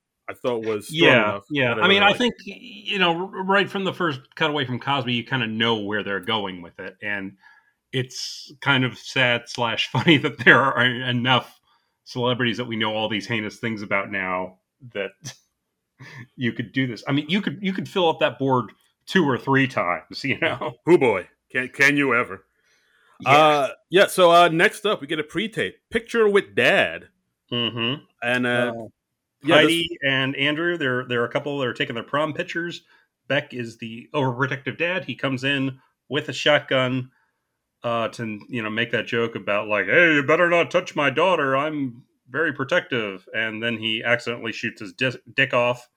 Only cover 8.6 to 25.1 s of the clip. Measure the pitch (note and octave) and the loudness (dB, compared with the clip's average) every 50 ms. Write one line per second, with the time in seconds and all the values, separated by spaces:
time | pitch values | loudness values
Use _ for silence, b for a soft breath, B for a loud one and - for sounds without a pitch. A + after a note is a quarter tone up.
8.6 | - C#3+ C#3 B2+ C3 A#2+ G#2 - - - - C3+ B2+ B2 A#2+ A#2 - - - A#2+ | -2 0 2 2 0 -2 -4 -8 -14 -6 -2 0 0 2 0 -2 -4 -8 -6 -4
9.6 | A#2+ A2+ A2 - - - - C3 - E3+ D#3 C3 - D3 B2 - - F#3+ D3+ A#2+ | -4 -2 -2 -4 -4 -2 -2 0 4 4 4 4 4 -2 -4 2 6 6 6 6
10.6 | C3+ C3+ - A#2 A#2+ B2+ A#2+ A#2+ C3 B2+ B2 A#2+ A#2 B2+ B2+ A#2 - - - _ | 6 2 2 2 2 2 0 -2 -4 -2 -2 0 2 4 2 2 2 -2 -20 _
11.6 | _ _ _ _ _ _ _ _ _ - - B2+ A#2+ B2 B2 A2 B2 A#2 G#2 A2+ | _ _ _ _ _ _ _ _ _ -12 -6 -2 -2 0 0 0 0 -2 -2 -4
12.6 | B2 A2 A#2 A2 A2 A2 G#2+ A2 A2 G#2 A2 G2+ F#2 - A#2 A2 G#2+ G2+ - - | -6 -6 -4 -2 -2 -2 -2 -2 -4 -2 -4 -4 -4 -4 -4 -4 -4 -6 -8 -6
13.6 | - A2+ A2+ G#2 G#2 F#2+ G#2 G2 G2 - G2+ G2 F#2 F#2 F#2 F#2 F#2 F2+ - _ | -6 -6 -6 -6 -6 -4 -4 -4 -4 -4 -6 -6 -4 -4 -4 -4 -4 -6 -12 _
14.6 | _ _ _ _ C#3 A#2+ - G2+ G2 G2 _ _ - C3 - _ _ _ _ _ | _ _ _ _ -20 -12 -8 -6 -8 -8 _ _ -18 -18 -18 _ _ _ _ _
15.6 | _ _ _ _ _ _ _ _ C3 - - B2+ A#2+ _ _ - B2+ A#2 - - | _ _ _ _ _ _ _ _ -20 -20 -18 -20 -20 _ _ -4 -4 -4 -4 -4
16.6 | A#2+ F#2+ - C3+ C3 B2+ A2+ G2+ - C#3+ C#3 D3 D3+ D3 F3 G#3+ G3 - C#3 G3+ | -10 -6 -2 -2 -2 -2 -4 -8 -4 -2 -2 -2 -2 0 -2 -2 -2 -2 -6 -4
17.6 | G#3 F#3 F#3 - D3 - - G3 F3 D#3+ D#3 - D#3+ D3 B2 - C3+ C3+ C3 B2 | -6 -4 -4 -4 -8 -6 -2 0 0 0 2 2 0 -2 -2 -2 0 2 2 2
18.6 | A2 F#2+ - _ _ _ _ _ _ - - F#3+ D#3+ C#3 A#2+ A2 - C#3 C3+ C3+ | 0 -4 -12 _ _ _ _ _ _ -2 0 2 2 2 0 -2 0 2 2 2
19.6 | C3+ C3 - A2+ F#2+ F2 F2 D#2 - - F#2+ - - C3+ - - E3 D#3 C3 B2 | 2 2 0 -2 -2 0 -2 -4 -6 -14 -14 -10 -6 -6 -4 -2 -2 -2 -2 -4
20.6 | - D3+ - _ - D#3 F3 D#3 C3+ A#2 G2+ F#2 F2 _ _ _ _ _ - B2+ | -8 -10 -10 _ 2 4 4 6 6 4 2 0 -4 _ _ _ _ _ -6 -6
21.6 | B2+ B2 - - C#3 C#3+ C#3+ C#3+ C#3+ C3 A#2 A#2+ A#2 F#2 F#2+ - _ _ _ _ | -6 -4 0 2 4 4 4 4 2 2 2 2 0 -2 -6 -16 _ _ _ _
22.6 | _ _ _ _ _ _ _ _ _ _ _ - - C3 C#3 D3+ D#3 D3+ D3 C#3+ | _ _ _ _ _ _ _ _ _ _ _ -6 2 4 6 8 8 6 6 4
23.6 | C3+ A#2+ - _ _ - E3 F#3+ F#3+ - - F#3 F3+ E3+ E3+ F3 F3 E3+ D#3+ E3 | 2 -2 -4 _ _ 2 4 4 4 4 6 6 6 8 10 8 8 8 6 4
24.6 | F3+ G#3+ - - - G#3 G3+ - C#3 C#3+ | 2 2 2 0 -2 -2 -2 -2 -4 -6